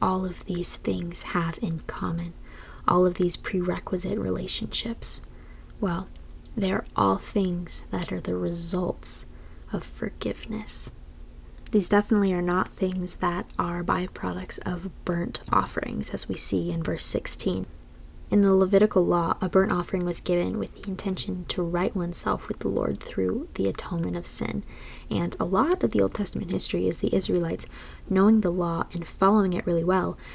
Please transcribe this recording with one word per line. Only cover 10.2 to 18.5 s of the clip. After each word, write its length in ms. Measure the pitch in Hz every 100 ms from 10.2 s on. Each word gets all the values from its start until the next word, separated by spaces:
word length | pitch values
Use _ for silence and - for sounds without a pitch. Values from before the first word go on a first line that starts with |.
| 208 - 226 214 214 - - - - - - - - - -
These 180 | 214 180
definitely 440 | 208 208 208 196
are 80 | 175
not 300 | 180 180 -
things 440 | - 185 185 180 -
that 300 | 180 175 - -
are 240 | 175 175
byproducts 760 | 175 185 185 - 185 180 190 - 202
of 240 | 175 180 -
burnt 380 | - 170 - - -
offerings, 600 | 196 190 - - 208 -
as 180 | 190 -
we 60 | 180
see 360 | - 190 170
in 100 | 165
verse 240 | 165 165 -
sixteen. 600 | - - - 185 185 190 - - - - - -
In 120 | 208
the 120 | 196